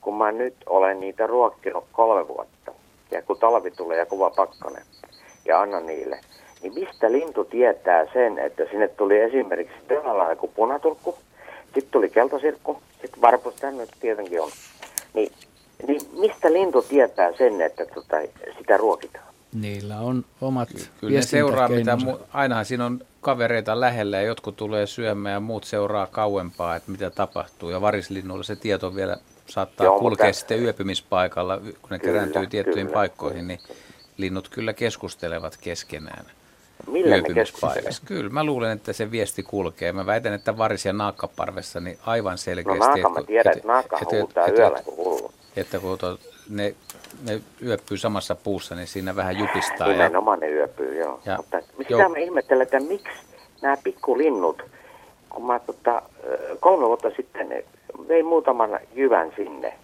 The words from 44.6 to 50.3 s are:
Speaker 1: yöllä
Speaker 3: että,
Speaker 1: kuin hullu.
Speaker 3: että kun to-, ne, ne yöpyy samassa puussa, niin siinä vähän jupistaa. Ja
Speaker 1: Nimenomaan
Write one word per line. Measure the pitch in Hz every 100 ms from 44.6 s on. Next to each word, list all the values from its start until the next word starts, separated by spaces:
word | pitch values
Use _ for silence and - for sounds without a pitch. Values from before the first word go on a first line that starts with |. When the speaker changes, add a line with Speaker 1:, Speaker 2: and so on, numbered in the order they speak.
Speaker 1:
yöllä | 107 65
Speaker 3:
että, | -
Speaker 1:
kuin | 73
hullu. | 90 71 53 - - -
Speaker 3:
että | 90 95
kun | 92 92
to-, | 90 92 - - -
ne, | 104 101 - _ - - - 123
ne | 107 - - 127
yöpyy | 104 - 98
samassa | 113 101 - 92
puussa, | - 95 - 87
niin | 87
siinä | 98 95 95
vähän | 92 95
jupistaa. | 101 101 - - 101
Ja |
Speaker 1:
Nimenomaan | 90 85 90 107